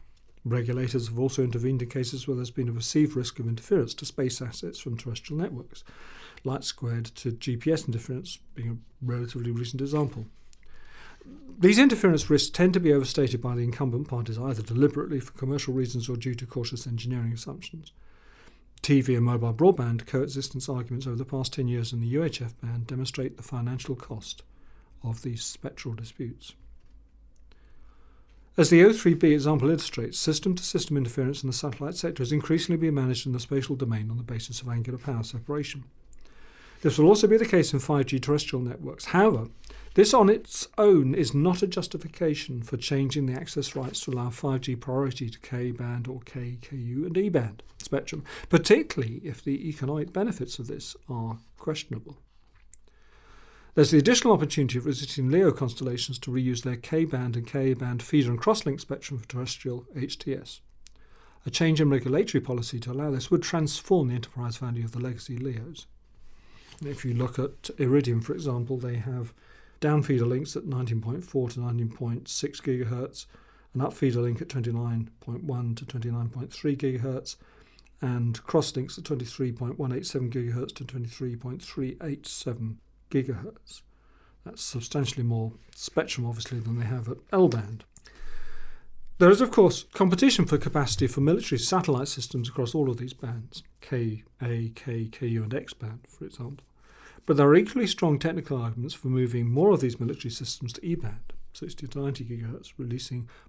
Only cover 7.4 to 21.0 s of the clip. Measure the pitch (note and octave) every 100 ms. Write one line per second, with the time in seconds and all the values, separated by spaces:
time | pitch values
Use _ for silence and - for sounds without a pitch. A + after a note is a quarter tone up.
7.4 | - A#2 D3+ D#3+ - A#2 - B2+ - -
8.4 | - - A2+ A#2 - - B2 A#2+ A#2+ B2
9.4 | A#2+ A#2 A#2+ C3 C#3 D3+ D3 A2+ A2 -
10.4 | - - - - - - - - - -
11.4 | - - F#3 G#3+ C#4 A3+ F#3+ D#3 - D3
12.4 | - - F3+ F3+ E3+ C#3+ B2+ - C3 A#2+
13.4 | B2 A#2+ A#2+ A2+ C3+ A#2+ D3 B2 A2 A2
14.4 | C3 A2 G#2+ A#2 D3 - - C#3+ - -
15.4 | C3 C#3+ C#3 C3 B2 A#2+ A2+ A#2 C3 A#2+
16.4 | A#2+ C3 A#2 B2 B2+ A#2 A#2 B2 A#2 A#2
17.4 | - C#3 - D#3+ D#3 - - - - -
18.4 | - - - - - C#3 B2+ B2 A#2 A#2+
19.4 | A#2 A2+ F3 - A#2 A#2 - C3 C#3+ C3+
20.4 | C3 C3 C3 B2+ A#2 B2